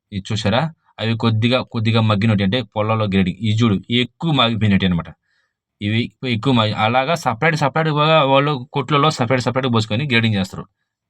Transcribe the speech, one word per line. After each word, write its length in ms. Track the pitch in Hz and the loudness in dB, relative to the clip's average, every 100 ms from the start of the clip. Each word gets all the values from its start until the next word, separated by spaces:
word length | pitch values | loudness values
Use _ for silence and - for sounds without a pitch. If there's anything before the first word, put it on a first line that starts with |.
| _ | _
ఇది 120 | 101 - | -10 -6
చూసారా, 340 | 113 101 113 160 - _ - | -4 0 0 0 -6 _ -8
అవి 140 | 110 113 | -4 0
కొద్దిగా, 380 | 117 110 120 123 101 | 0 2 2 0 -2
కొద్దిగా 280 | 120 110 113 | -4 0 2
మగ్గినట్టు 420 | 110 104 113 101 98 | 2 2 2 2 0
అంటే 120 | 127 120 | -2 -4
పొలాల్లో 320 | 110 107 110 107 | -4 -2 -2 0
గ్రేడింగ్. 260 | 98 92 87 110 | 0 0 -2 -2
ఈ 40 | 107 | 2
చూడు 160 | 117 95 - 120 | 2 0 -2 -2
ఎక్కువ 320 | 123 - 165 135 | -2 -4 -2 0
మగ్గిపోయినట్టు 480 | 117 113 104 98 95 | 0 0 0 2 0
అనమాట, 200 | 85 80 - _ _ _ _ _ - | -2 -4 -14 _ _ _ _ _ -10
ఇవి 200 | 104 110 120 - 131 | -4 -2 -4 -6 -4
ఎక్కువ 200 | 113 139 | -2 0
మగ్గి-, 240 | 123 107 101 107 | 2 0 0 0
అలాగా 300 | 123 135 170 131 | 2 0 -2 -2
సపరేట్ 320 | 113 160 151 | 0 0 0
సపరేట్గా 580 | 139 160 160 147 151 160 135 | 0 0 -2 0 2 4 4
వాళ్ళు 200 | 135 143 143 123 143 | 4 2 -2 -6 -6
కొట్లలో 340 | 123 147 151 151 | 0 2 2 0
సపరేట్ 260 | 117 127 120 | 0 0 0
సపరేట్గా 260 | 127 131 117 | -2 0 0
పోసుకొని 280 | 107 107 151 | 0 -4 0
గ్రేడింగ్ 260 | 117 113 101 | 0 2 0
చేస్తారు. 260 | 92 78 - _ _ _ _ | -2 -8 -16 _ _ _ _